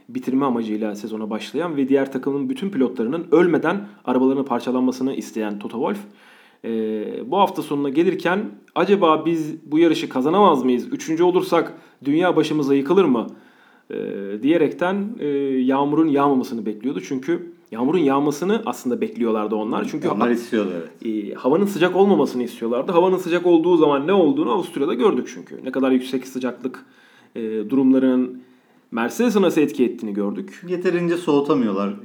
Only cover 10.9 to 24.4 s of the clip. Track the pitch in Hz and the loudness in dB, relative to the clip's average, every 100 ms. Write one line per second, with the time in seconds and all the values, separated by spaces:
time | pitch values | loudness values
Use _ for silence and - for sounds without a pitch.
10.9 | 139 - 160 180 185 - 170 156 - - | -6 -4 2 2 2 2 0 0 -6 -20
11.9 | _ 143 151 180 160 151 151 139 139 135 | _ -2 0 2 2 2 0 2 0 2
12.9 | 185 175 120 104 - - _ _ _ - | 4 4 2 -2 -10 -20 _ _ _ -12
13.9 | 101 101 98 98 104 131 170 - - 175 | -8 -8 -8 -8 -2 2 4 2 0 -2
14.9 | 202 202 240 151 139 139 131 127 135 147 | -2 -4 -6 -4 -2 0 0 2 2 2
15.9 | 151 160 139 143 135 113 117 107 104 123 | 2 2 4 4 2 0 -4 -6 -6 -6
16.9 | - - 131 131 175 - - _ 110 127 | -6 -6 -6 -2 -4 -6 -18 _ -4 0
17.9 | 175 139 139 147 143 180 226 226 123 127 | 2 2 2 0 0 -2 -2 -2 -6 -4
18.9 | 113 110 113 117 110 107 107 107 160 214 | -2 -4 -2 -2 0 -2 -2 -2 -4 -4
19.9 | 156 170 104 120 117 - 117 95 87 80 | -4 -2 0 0 0 -2 -2 -2 -4 -10
20.9 | - 113 107 101 - 131 160 202 147 180 | -10 -6 -6 -6 -4 0 2 2 0 0
21.9 | 180 202 165 135 127 117 - 113 120 156 | 4 4 4 2 -2 -6 -6 -4 -2 -2
22.9 | 170 185 185 170 170 175 170 170 175 151 | 0 2 0 -2 0 2 4 4 4 4
23.9 | 139 151 196 160 135 | 2 2 2 4 2